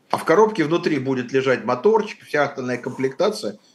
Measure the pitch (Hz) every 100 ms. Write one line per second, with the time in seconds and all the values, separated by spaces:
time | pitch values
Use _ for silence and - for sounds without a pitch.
0 | _ - - 165 214 214 147 170 170 147
1 | 131 127 120 131 131 120 107 123 208 214
2 | 208 - - 151 139 - 123 123 127 123
3 | 131 - 190 208 110 98 _